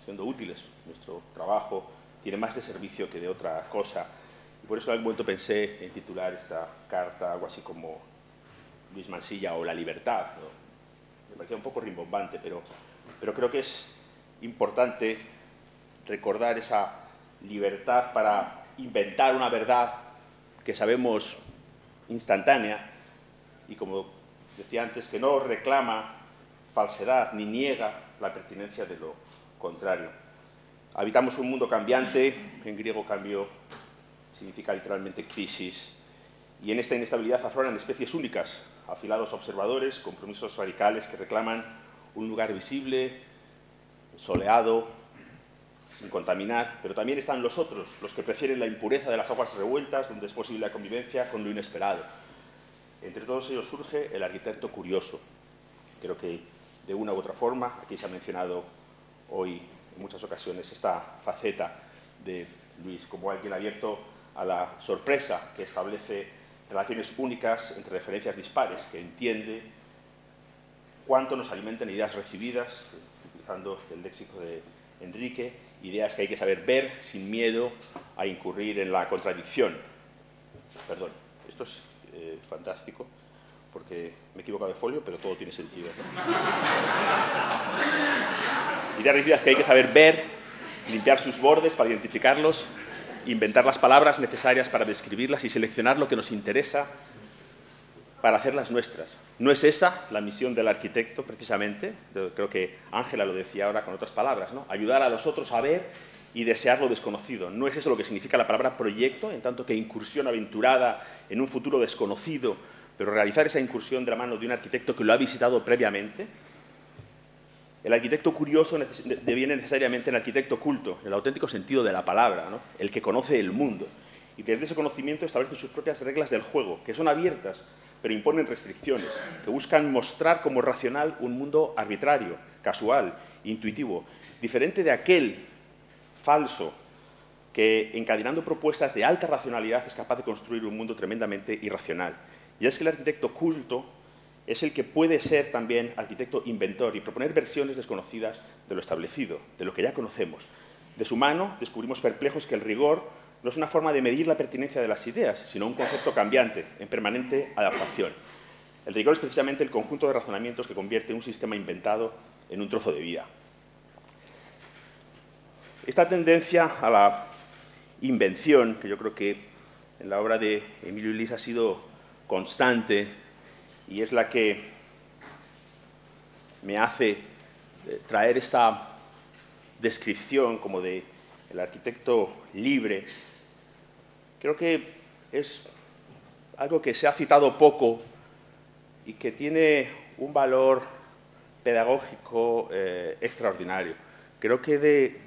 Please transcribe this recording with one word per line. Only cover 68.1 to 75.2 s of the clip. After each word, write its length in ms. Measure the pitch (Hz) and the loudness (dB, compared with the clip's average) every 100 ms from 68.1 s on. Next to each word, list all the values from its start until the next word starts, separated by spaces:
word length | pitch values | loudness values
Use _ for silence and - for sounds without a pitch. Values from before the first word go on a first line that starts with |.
| 104 107 98 | -6 -6 -8
dispares, 520 | 90 - 104 92 - | -6 -2 -2 -4 -12
que 80 | 87 | -14
entiende 640 | 87 - 120 107 107 113 110 - - - - _ - - - - _ _ - - - | -14 -6 -4 -4 -6 -12 -14 -20 -20 -20 -20 _ -20 -20 -20 -20 _ _ -20 -12 2
cuánto 300 | 131 131 131 | 2 2 -6
nos 160 | - | -8
alimentan 380 | 95 107 113 110 | -10 -10 -10 -8
ideas 240 | 98 107 | -4 -4
recibidas, 680 | 101 - 98 120 120 120 - - 85 85 - 87 | -6 -12 -10 -6 -6 -8 -12 -20 -20 -20 -20 -20
utilizando 500 | - - 95 98 95 - | -20 -14 -10 -10 -12 -14
el 100 | 85 | -16
léxico 380 | 92 - 98 95 | -16 -16 -18 -14
de 220 | 85 82 - - - - | -12 -14 -16 -20 -20 -20
Enrique, 520 | 90 110 | -16 -12